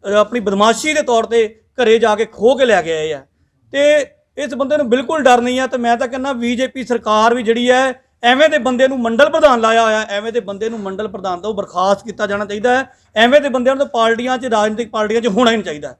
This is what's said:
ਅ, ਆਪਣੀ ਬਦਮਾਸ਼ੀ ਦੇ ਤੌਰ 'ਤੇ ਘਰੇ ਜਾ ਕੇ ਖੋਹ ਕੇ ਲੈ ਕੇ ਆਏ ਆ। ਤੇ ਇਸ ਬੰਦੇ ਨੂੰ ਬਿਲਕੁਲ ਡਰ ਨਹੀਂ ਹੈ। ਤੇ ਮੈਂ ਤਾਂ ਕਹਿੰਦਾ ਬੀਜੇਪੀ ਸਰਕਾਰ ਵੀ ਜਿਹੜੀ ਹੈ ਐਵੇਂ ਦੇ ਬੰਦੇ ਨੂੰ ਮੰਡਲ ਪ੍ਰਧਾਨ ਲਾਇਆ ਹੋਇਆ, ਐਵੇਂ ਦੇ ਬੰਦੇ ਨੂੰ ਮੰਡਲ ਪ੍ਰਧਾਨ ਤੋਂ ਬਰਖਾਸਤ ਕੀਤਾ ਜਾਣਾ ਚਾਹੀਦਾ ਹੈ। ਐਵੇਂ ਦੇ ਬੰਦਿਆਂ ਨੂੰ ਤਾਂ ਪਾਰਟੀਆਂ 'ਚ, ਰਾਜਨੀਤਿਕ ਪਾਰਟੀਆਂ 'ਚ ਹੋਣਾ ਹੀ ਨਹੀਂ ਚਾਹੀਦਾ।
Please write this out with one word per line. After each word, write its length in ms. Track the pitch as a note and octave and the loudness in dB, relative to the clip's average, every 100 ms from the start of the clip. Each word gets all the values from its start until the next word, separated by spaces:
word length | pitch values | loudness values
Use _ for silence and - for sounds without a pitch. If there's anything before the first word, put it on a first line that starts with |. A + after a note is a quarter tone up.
| G3+ | 0
ਅ, 60 | |
ਆਪਣੀ 280 | G#3 G#3 A#3+ | 0 2 -2
ਬਦਮਾਸ਼ੀ 540 | G3+ G3 G#3+ A3+ D#4 | -2 2 2 2 -2
ਦੇ 80 | D#4 | -2
ਤੌਰ 220 | D4 A#3 | 0 0
'ਤੇ 360 | A3+ A#3 G#3+ A3 _ - | 0 0 0 -4 _ -2
ਘਰੇ 160 | A#3 A3+ | 2 4
ਜਾ 180 | A3 G#3 | 2 0
ਕੇ 80 | |
ਖੋਹ 340 | A3 - G#3+ C4 | -4 0 0 2
ਕੇ 60 | |
ਲੈ 180 | B3+ F#3+ | 2 2
ਕੇ 100 | E3 | 0
ਆਏ 200 | D#3+ D#3 | -4 -4
ਆ। 140 | C#3+ C3+ _ _ _ _ | -8 -12 _ _ _ _
ਤੇ 340 | C4+ D4 D4+ - _ _ - | 0 2 2 0 _ _ -10
ਇਸ 160 | C#4 | -10
ਬੰਦੇ 220 | A#3+ C4+ D4 | -6 -2 -2
ਨੂੰ 140 | C4 | 0
ਬਿਲਕੁਲ 320 | B3 A#3+ D#4+ | 0 0 0
ਡਰ 180 | C4 B3 | 4 4
ਨਹੀਂ 200 | A#3+ B3+ | 2 -2
ਹੈ। 60 | C4 | -4
ਤੇ 120 | B3+ | -2
ਮੈਂ 180 | A#3 A#3 | -2 0
ਤਾਂ 120 | B3+ | -2
ਕਹਿੰਦਾ 240 | C4 C4+ | -6 -6
ਬੀਜੇਪੀ 520 | B3+ A#3+ A#3+ B3+ C4 | -4 -4 -2 -4 -6
ਸਰਕਾਰ 500 | G#3+ A#3 A3 G#3+ A3+ | -6 -4 0 2 2
ਵੀ 80 | A#3+ | 2
ਜਿਹੜੀ 280 | A3 A#3 B3 | 0 0 2
ਹੈ 340 | B3+ C4 B3 _ _ | 2 2 -4 _ _
ਐਵੇਂ 260 | A#3 B3+ D#4 | 0 4 4
ਦੇ 100 | D4+ | 2
ਬੰਦੇ 300 | B3 B3 C4 | -2 0 0
ਨੂੰ 120 | C4+ | 0
ਮੰਡਲ 300 | A3+ A3+ D4 | -2 2 2
ਪ੍ਰਧਾਨ 300 | D#4+ D4 A#3+ | 4 4 4
ਲਾਇਆ 240 | A3 A3+ | 2 2
ਹੋਇਆ, 160 | A3+ G#3+ | 2 0
ਐਵੇਂ 320 | G#3 G3+ A3 | -2 -6 -4
ਦੇ 80 | A3+ | -6
ਬੰਦੇ 300 | F#3+ G3 A3 | -8 -8 -8
ਨੂੰ 100 | A3+ | -6
ਮੰਡਲ 280 | G3 F#3+ G#3 | -8 -8 -10
ਪ੍ਰਧਾਨ 320 | F#3+ F#3 F3 | -8 -8 -6
ਤੋਂ 140 | G3 | -6
ਬਰਖਾਸਤ 500 | G3+ F#3+ F3 F#3+ G3+ | -8 -6 -2 0 0
ਕੀਤਾ 220 | A#3 - G#3 | -4 -8 -4
ਜਾਣਾ 180 | G3+ | -4
ਚਾਹੀਦਾ 340 | G#3 G#3 A#3 B3+ | -6 -4 0 0
ਹੈ। 120 | C4 _ _ G#3+ | -2 _ _ 0
ਐਵੇਂ 240 | A#3 D4 | 4 4
ਦੇ 80 | C#4 | 2
ਬੰਦਿਆਂ 280 | B3 B3 C4+ | -2 -2 0
ਨੂੰ 100 | C#4 | -2
ਤਾਂ 60 | |
ਪਾਰਟੀਆਂ 460 | A#3+ A3+ A3+ B3 B3+ | 0 0 0 -2 -4
'ਚ, 80 | B3+ | -2
ਰਾਜਨੀਤਿਕ 440 | A3 G#3+ G#3+ A#3 | 0 0 -4 -6
ਪਾਰਟੀਆਂ 300 | A3+ G#3+ A3+ | -4 -2 -2
'ਚ 60 | A#3 | 0
ਹੋਣਾ 240 | F#3+ B3 | 2 2
ਹੀ 60 | A3+ | 2
ਨਹੀਂ 80 | |
ਚਾਹੀਦਾ। 320 | F#3 D3 D3 | -4 -10 -12